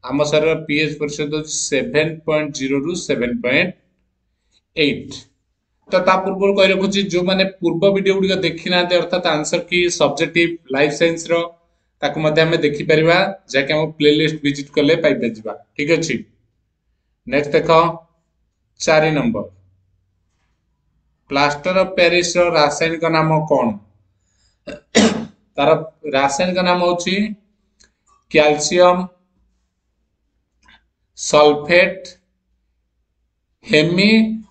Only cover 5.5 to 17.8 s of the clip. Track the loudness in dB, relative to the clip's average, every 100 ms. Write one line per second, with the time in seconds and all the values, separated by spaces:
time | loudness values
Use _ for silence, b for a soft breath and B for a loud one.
5.5 | _ _ _ _ 0 2 0 -2 -2 0
6.5 | 2 2 2 0 -2 -2 -2 0 0 -2
7.5 | -2 -4 2 2 2 0 0 0 0 -2
8.5 | -4 -2 -2 2 0 0 -4 -2 -2 -2
9.5 | -4 -2 -2 -2 0 0 0 -2 0 0
10.5 | -4 _ 0 0 2 -2 -2 -4 -4 -4
11.5 | _ _ _ _ _ -6 -2 0 2 2
12.5 | 2 -2 -2 0 2 4 2 0 -6 _
13.5 | -4 0 -2 -4 2 2 4 0 -2 -4
14.5 | -4 -4 0 2 2 2 0 -4 -6 -12
15.5 | -14 _ -8 -2 0 0 -6 -8 _ _
16.5 | _ _ _ _ _ _ _ -4 -2 0
17.5 | 0 4 4